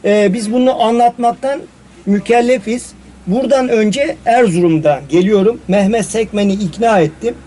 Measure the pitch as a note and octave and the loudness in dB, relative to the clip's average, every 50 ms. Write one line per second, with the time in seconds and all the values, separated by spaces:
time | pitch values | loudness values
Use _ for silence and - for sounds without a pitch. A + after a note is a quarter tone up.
0 | - G3+ G#3 G#3 G#3 G3 F#3 A#3+ G#3+ G#3 A3+ B3+ B3+ C4 B3+ - - A3 A#3 A#3+ | 0 0 2 2 2 2 0 -2 -4 -2 0 0 2 0 0 0 0 0 2 2
1 | A#3+ A#3+ A#3+ - A#3+ A#3 A#3 - - C4+ C#4 E4+ - - - - - - - - | 2 2 0 0 -2 -2 -2 -2 -4 -6 -6 -6 -8 -16 -20 -20 -20 -20 -20 -10
2 | - G3 G3+ G#3 - - A#3 A#3+ A#3+ A#3+ B3+ B3 G3 A3 A3+ B3 - - - - | -4 -2 -2 -2 0 2 2 2 2 2 0 -2 -2 -6 -8 -8 -8 -14 -20 -20
3 | - - - - - F3+ F#3 B3 C4 A#3 B3 C4 B3+ B3+ A#3+ A3 G#3+ G#3 F#3 C#4 | -20 -20 -20 -14 -6 -4 -2 -2 0 0 0 0 0 0 0 0 0 0 0 -2
4 | C#4+ E4 F4 - - - A3+ B3 B3 G3+ D#3+ F3 F3 E3+ D#3+ D#3 D3+ D3+ C#3+ C3+ | -4 -4 -6 -4 -2 0 2 4 2 2 2 2 2 2 2 2 2 0 0 0
5 | C#3+ C#3+ D3+ F3 F#3 G3+ G#3+ G3 F#3+ A3 A#3+ - - - F#3 G3+ G3 F#3+ A3+ A3+ | -4 0 0 2 2 4 2 2 2 2 0 -2 -4 -2 0 2 2 2 0 -2
6 | G3+ - - A3+ A3 - - G3+ G3+ G3+ G3 G3+ G#3 E3 D3+ F#3+ A#3 A#3 G#3+ F#3+ | -4 -4 -4 -4 -4 -4 -2 -2 0 0 0 -2 -4 -6 -4 -2 0 2 2 2
7 | D#3+ D3+ - - F#3+ A#3 A#3+ - - | 2 0 -2 -6 -6 -6 -6 -8 -16